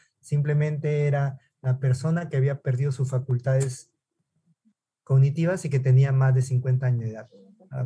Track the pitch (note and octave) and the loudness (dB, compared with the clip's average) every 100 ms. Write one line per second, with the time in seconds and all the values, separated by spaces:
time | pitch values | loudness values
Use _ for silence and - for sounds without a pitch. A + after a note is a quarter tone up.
0 | _ _ - D3 D3 D3 D3+ D3+ D3+ D3 | _ _ -4 -2 0 0 0 -2 -2 0
1 | D3 C#3+ C#3 B2+ _ _ C3 B2+ C3+ B2+ | 0 0 -2 -6 _ _ -4 0 0 0
2 | D#3 E3+ E3 C3+ C3+ C#3 C#3 B2 C#3+ C3+ | 0 -2 -2 0 0 0 -2 -2 -2 -2
3 | C3 B2+ C3 B2 C3+ C3 C3+ - - _ | -2 -2 -2 -2 0 0 0 -6 -16 _
4 | _ _ _ _ _ _ _ _ _ _ | _ _ _ _ _ _ _ _ _ _
5 | - C3+ C#3 D#3+ E3 F#3 D#3 C3 C3 B2+ | 0 2 4 2 -2 -2 -2 -2 4 4
6 | C#3 C3 C3 C3 B2+ B2 B2+ B2+ B2+ A#2+ | 4 4 2 2 0 -2 0 0 0 -2
7 | A2 A2 A2 - - _ - C3+ | -4 -10 -16 -20 -20 _ -14 -8